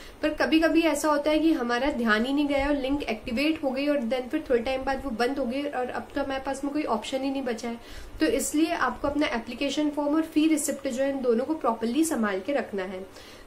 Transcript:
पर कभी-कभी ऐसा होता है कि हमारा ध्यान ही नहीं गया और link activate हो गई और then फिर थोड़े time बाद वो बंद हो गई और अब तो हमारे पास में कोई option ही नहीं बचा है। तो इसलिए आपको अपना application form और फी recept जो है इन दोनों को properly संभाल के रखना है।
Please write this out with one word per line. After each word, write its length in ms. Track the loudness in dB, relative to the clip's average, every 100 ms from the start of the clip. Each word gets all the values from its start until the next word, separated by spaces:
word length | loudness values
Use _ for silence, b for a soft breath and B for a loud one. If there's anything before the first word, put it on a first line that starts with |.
| B -4
पर 120 | -2
कभी-कभी 480 | 0 4 6 6 6
ऐसा 280 | 4 2 2
होता 220 | 2 2
है 80 | 4
कि 120 | 4
हमारा 380 | 2 2 0 0
ध्यान 340 | 0 2 2 2
ही 80 |
नहीं 140 | 2 2
गया 200 | 2 2
और 100 | 0
link 260 | 0 -2
activate 600 | -2 -6 -4 0 0 0
हो 80 | -2
गई 160 | 0 0
और 120 | 0
then 300 | 0 -2 -2
फिर 140 | -4 0
थोड़े 120 | 0
time 220 | 2 -2
बाद 200 | -2 -4 -4
वो 60 |
बंद 280 | -2 0 0
हो 60 | -2
गई 180 | -2
और 260 | -4 -4 -4
अब 180 | -6 -6 -6
तो 60 |
हमारे 220 | -4 -4 -4
पास 180 | -4
में 100 | -2
कोई 100 | -2
option 400 | -2 -2 -2 -2
ही 80 | -2
नहीं 120 | -2
बचा 260 | -4 -4 -6
है। 100 | -8 B B B 0
तो 60 | 0
इसलिए 480 | 2 0 0 2
आपको 340 | 2 -2 0 -2
अपना 200 | 0 0
application 640 | 0 -6 -4 -2 0 0
form 260 | 0 0 0
और 60 |
फी 260 | 2 2 4
recept 400 | 4 2 -2 -4
जो 160 | 0
है 60 | 0
इन 120 | 2
दोनों 240 | 2 2 0
को 80 |
properly 500 | 0 0 0 0 2
संभाल 360 | 2 2 0 0
के 140 | 0
रखना 300 | -2 -2 -4
है। 220 | -6 -8 -12 B B B